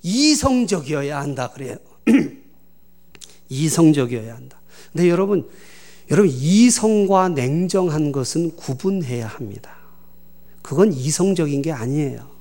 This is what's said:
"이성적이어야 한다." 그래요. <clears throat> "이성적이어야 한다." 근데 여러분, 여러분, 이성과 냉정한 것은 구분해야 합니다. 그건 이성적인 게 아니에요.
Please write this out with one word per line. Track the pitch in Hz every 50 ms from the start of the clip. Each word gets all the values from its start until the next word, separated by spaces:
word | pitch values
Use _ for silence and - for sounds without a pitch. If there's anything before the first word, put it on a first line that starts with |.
| -
"이성적이어야 | 170 196 247 294 302 302 - - 277 262 254 240 - 208 175 143 127 151 143 143 139 147 143
한다." | 135 143 139 135 127 120
그래요. | - - 139 127 - - - - - - -
<clears throat> | - 220 269 160 - - - - - - - - - - - - - - - - - - - - - - - - -
"이성적이어야 | 135 131 151 160 147 - 170 156 156 143 127 120 123 117 110 113 113
한다." | 123 127 131 - - - - - - - - -
근데 | - 175 180
여러분, | 170 170 196 196 208 175 - - - - - - - - - - - - - -
여러분, | 147 170 208 180 131
이성과 | 123 131 156 185 208 233 247 233 - 214 220 220 208 202 185 196 185 185 185
냉정한 | 170 139 123 127 143 165 180 180 - 196 185 175 147 156 156 147 135
것은 | 139 127 - - 160 170 165 -
구분해야 | - - - 135 127 - 190 196 190 170 120 123 120 113 110
합니다. | - - 131 104 101 104 - - - - - - - - - - - - - - - - - - - -
그건 | - - 139 143 196 220 165
이성적인 | 127 127 147 156 - 175 196 196 175 165 147 143 139
게 | 139 160
아니에요. | 156 127 113 123 139 151 151 139 123 117 117 - - -